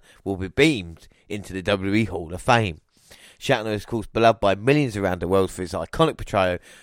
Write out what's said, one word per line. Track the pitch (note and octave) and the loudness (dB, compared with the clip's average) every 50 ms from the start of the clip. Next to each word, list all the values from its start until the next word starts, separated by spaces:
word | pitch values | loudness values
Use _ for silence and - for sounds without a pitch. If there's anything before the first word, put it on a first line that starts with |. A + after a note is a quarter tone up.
| - _ _ _ - | -8 _ _ _ -6
will | F#2+ G2 F2+ | -6 -4 -4
be | F#2+ F#2+ | -6 -4
beamed | - - C#3+ D#3+ D3+ A2+ F2+ E2 E2 - - - _ _ _ - | 2 4 4 4 4 2 -4 -10 -14 -18 -20 -20 _ _ _ -12
into | - G#2+ F#2 - F2+ | -10 -10 -10 -8 -10
the | F#2+ | -6
W | F2+ F#2 G2+ G2 F#2 G2 | -2 -2 -2 0 0 0
W | G2 A2 | 0 0
E | A2+ | 0
Hall | F#2 F2 F2 F2 D#2 F2 | 0 -4 -8 -8 -10 -12
of | F2+ | -4
Fame. | - - B2 A#2 A2 G2 D#2+ D#2+ _ _ _ _ _ _ - - - - - _ | 0 2 2 2 2 0 -4 -10 _ _ _ _ _ _ -20 -20 -20 -20 -20 _
Shatner | - - C3 A#2 G#2+ A2+ G#2+ | -2 0 0 0 0 -2 -4
is, | G#2 - | -4 -4
of | - | -4
course, | - A2+ G2+ - | -6 -6 -6 -4
beloved | - A2 A2+ A2+ A2+ G#2+ | 0 4 6 6 6 6
by | - G2 G2 | 2 0 0
millions | G2 G#2 B2+ C#3+ D3+ D3 B2+ G2+ G#2 | 2 2 2 2 4 2 0 -2 -2
around | G2 F#2 F2+ F2 | -2 -2 -2 -2
the | E2+ E2+ | 0 2
world | F#2+ F#2+ F#2+ F#2 | 2 2 2 2
for | - - | -2 -8
his | F#2+ E2+ | -10 -8
iconic | F#2 F2+ E2 - - - E3 D#3 - - | -8 -8 -8 -4 -2 0 0 0 0 -4
portrayal | - - - G#2 F#2+ F#2 F2+ F2 - - - - | -8 -4 0 0 0 0 0 -4 -6 -14 -20 -20